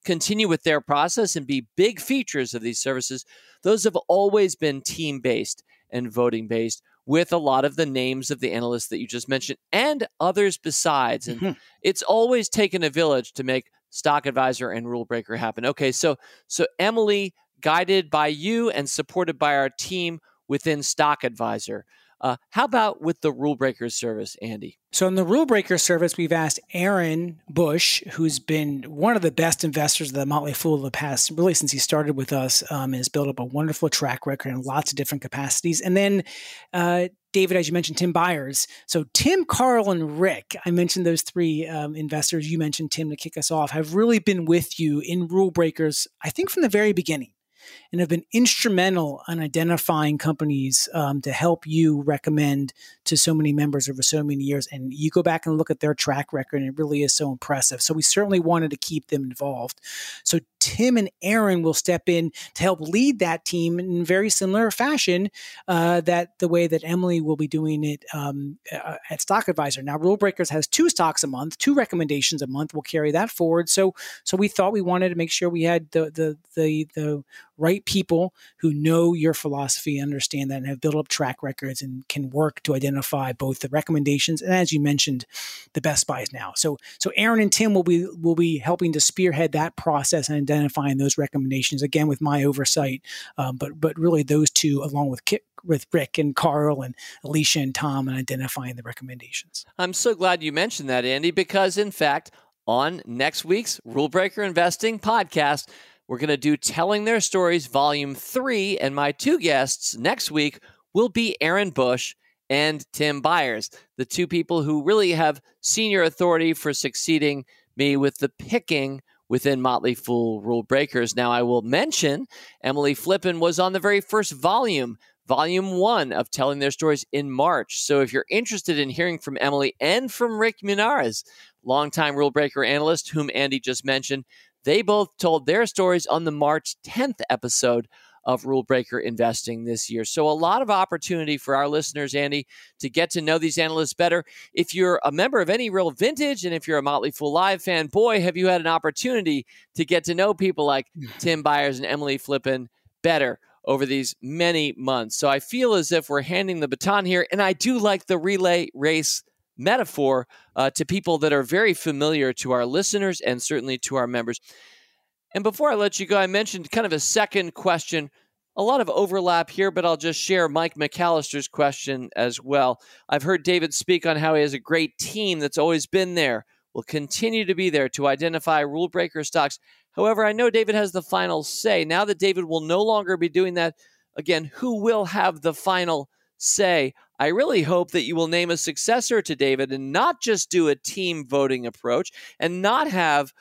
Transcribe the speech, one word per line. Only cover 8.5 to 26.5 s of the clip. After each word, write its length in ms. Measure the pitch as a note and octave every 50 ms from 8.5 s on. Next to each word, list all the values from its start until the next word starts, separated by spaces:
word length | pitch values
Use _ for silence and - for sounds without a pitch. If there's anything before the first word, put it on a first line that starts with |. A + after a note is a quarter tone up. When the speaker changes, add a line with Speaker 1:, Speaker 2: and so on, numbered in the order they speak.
Speaker 1:
analysts 360 | E2+ A#2 A#2+ A#2+ A#2+ A#2 - -
that 120 | A2+ -
you 80 | B2 G#2+
just 220 | A#2+ A#2+ - -
mentioned 300 | C3+ C3 - - G#2 - _ _
and 360 | - G3+ B3+ D4+ D4+ C#4 A3 - - _
others 380 | D#3 F3+ F3+ G3+ G3+ G3 E3+ -
besides. 680 | - E3 D3 - - E3+ D3 C#3 B2+ A#2 A#2 - - B2
And 120 | A#2+ A#2
Speaker 2:
Mm-hmm. 200 | F3 F#3+ - - _ _ _ _
Speaker 1:
it's 220 | - F#3+ F#3 - -
always 460 | - G3+ A3+ A3+ A#3+ B3+ A#3+ G3+ -
taken 340 | - A3 G#3 F#3 F#3 F#3 E3
a 60 | D3+
village 440 | C3+ D#3+ E3 D#3 C#3 B2+ A#2+ - -
to 100 | - C3
make 260 | C3 C3 C3 - _ _ _ _ _
Stock 360 | - - - D#3 D3 D3 C#3
Advisor 460 | C#3+ A#2+ C3 C3 C3 B2+ A#2 B2+ A2+
and 180 | F#2 A#2 A#2 A#2
Rule 140 | A#2+ A#2+ A#2
Breaker 320 | - A#2+ A#2 G#2+ - A2+
happen. 300 | A2+ A#2 A2+ - - A#2+
Okay, 260 | C3 C#3+ - D3 C3
so, 240 | B2 - - D#3+ C#3 - - - - _ _ _
so 180 | - - E3 - - -
Emily, 540 | F3+ G#3 A3+ A3+ G#3+ G#3 G#3 G3+ G3 F3+ - _ _ _ _ _
guided 500 | - D3+ D#3 F3 F3+ F3 G3 F#3+ F3 D3
by 180 | D#3 D3+ D3+ D3+
you 420 | D#3 D3 D#3+ G#3 A3+ A#3 A#3 A3+
and 200 | - - C#3+ C3+
supported 480 | - - D3 - - F3+ F3+ E3 D3+ C3+
by 180 | D#3 D3 C#3+
our 140 | C#3 C3+ C3+
team 500 | - - - - F#3 F3+ F3 E3+ E3 D#3+ - _ _ _ _ -
within 360 | C#3 C#3 - E3 D3+ D3 C#3
Stock 400 | - - - D3+ D3 D3 - -
Advisor. 600 | B2 A#2 G#2+ A#2 A2 A2 G#2+ - - G#2 G2+ - _ _ _ _ _ _ _
Uh, 140 | - C3 B2 - _ _
how 140 | - G#3+ C4
about 360 | A#3+ A#3+ A#3+ A3 G#3 - -
with 200 | D#3 D#3+ E3 -
the 100 | - D#3
Rule 240 | C3 B2 C#3 D3 D3
Breaker 340 | A#2 C3+ C3 A#2+ - A#2 A#2+
service, 460 | - - A#2+ A#2 A2 G#2+ G#2 - - - G#2+
Andy? 340 | A2+ A2 G#2 - - - _ _ _
Speaker 2:
So 160 | - - F#3 F#3
in 80 | F#3
the 80 | F#3+ F3+
Rule 240 | E3 G#3+ D4 D#4+ C4
Breaker 320 | A#3 G3+ F#3 - F#3 E3
service, 380 | - - F3+ E3 F3 E3 - -
we've 140 | E3+ D3+
asked 280 | E3+ E3 D#3+ D3+